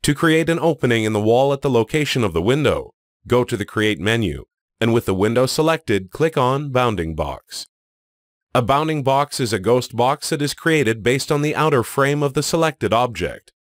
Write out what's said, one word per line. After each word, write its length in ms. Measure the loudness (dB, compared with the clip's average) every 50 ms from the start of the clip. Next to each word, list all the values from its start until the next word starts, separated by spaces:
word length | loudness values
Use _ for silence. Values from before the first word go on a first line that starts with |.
| 0
To 80 | 0 0
create 380 | 2 2 2 4 2 2 0
an 80 | -2 0
opening 440 | 0 0 0 0 0 0 2 2 2
in 100 | 0 0
the 60 | 0
wall 320 | 2 4 4 4 4 2
at 120 | 0 -2 -2
the 60 | 0
location 540 | 2 2 0 0 -2 -2 -2 -2 -2 -2 -2
of 80 | 0
the 100 | 0 0 0
window, 480 | 2 0 2 2 0 0 0 -4 -10 _ _ _ _ _ _ _
go 180 | 0 0 0 2
to 140 | 0 -4
the 80 | -6 -6
Create 340 | -6 -2 0 0 0 0 0
menu, 460 | -2 -2 0 0 -2 -4 -6 -8 -14 _ _ _ _ _ _ _
and 140 | 0 2 2
with 140 | 2 0
the 80 | 0 0
window 320 | 0 0 2 2 2 0
selected, 640 | 0 0 0 2 0 0 -2 _ -2 -2 -2 -2 -6
click 260 | -4 -2 -2 0 0
on 340 | 0 0 0 0 -2 -4 -2
Bounding 440 | 0 0 0 0 0 -2 -4 -4 -4
Box. 500 | -6 -6 -6 -8 -12 _ _ -16 -16 -16 _ _ _ _ _ _ _ _ _ _ _ _ _ _ _ _ _ _
A 80 | -2
bounding 400 | 0 2 0 0 0 0 -2 -2
box 380 | 0 0 2 0 0 -2 -2 -4
is 120 | -2 -2
a 60 | -2
ghost 380 | -2 2 2 2 2 0 -2 -2
box 340 | 0 0 0 0 -2 -4 -6
that 140 | -4 -2 -2
is 100 | -4 -6
created 480 | -4 0 0 2 2 2 0 0 0
based 300 | 0 0 0 0 0 -2
on 100 | -2 0
the 140 | 0 -2 0
outer 260 | 0 2 2 2 2
frame 400 | 0 0 0 0 2 2 2 0
of 140 | 0 0 -2
the 80 | -2 -2
selected 500 | 0 0 0 0 0 -2 _ -2 0 2
object. 580 | 2 0 0 -2 -6 -6 -6 -6 -10 _ _ _ _ _ _